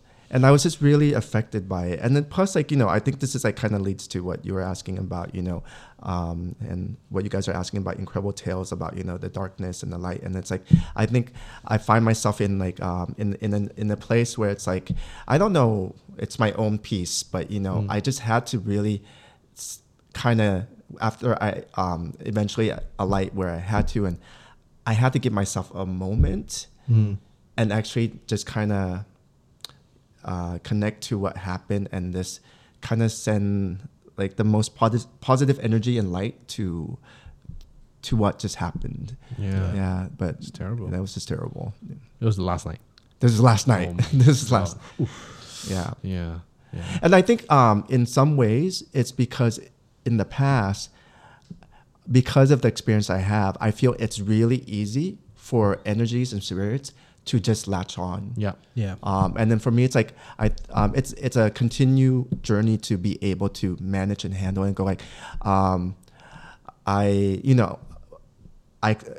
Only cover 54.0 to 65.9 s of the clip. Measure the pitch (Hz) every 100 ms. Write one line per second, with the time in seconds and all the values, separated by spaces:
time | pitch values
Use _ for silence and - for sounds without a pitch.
54 | 110 - 101 107 117 127 - 101 104 127
55 | 185 208 _ - - 120 104 95 107 107
56 | 117 120 123 101 - 92 101 135 - -
57 | _ _ - 120 113 107 98 92 92 -
58 | 90 92 101 120 101 - _ 120 101 90
59 | 101 95 95 - 110 110 127 117 127 131
60 | 110 - - - 107 - - 107 104 131
61 | - - 131 120 107 - 117 - 131 135
62 | 131 127 127 - - 104 113 107 - 98
63 | 98 - 98 90 98 - 98 85 92 95
64 | 98 101 95 95 95 95 98 95 98 92
65 | - - - - 104 98 95 92 90